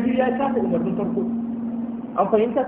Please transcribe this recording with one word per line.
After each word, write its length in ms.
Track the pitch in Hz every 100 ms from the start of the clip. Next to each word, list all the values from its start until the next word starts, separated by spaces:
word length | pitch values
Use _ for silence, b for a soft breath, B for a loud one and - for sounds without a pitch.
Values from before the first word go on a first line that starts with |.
biyu 140 | - 262
ya 80 | 240
shafa 260 | 233 - -
umarnin 320 | 190 170 -
farko. 300 | - - - - - - - - - - - -
An 140 | 170 196
fahimta? 320 | 214 240 277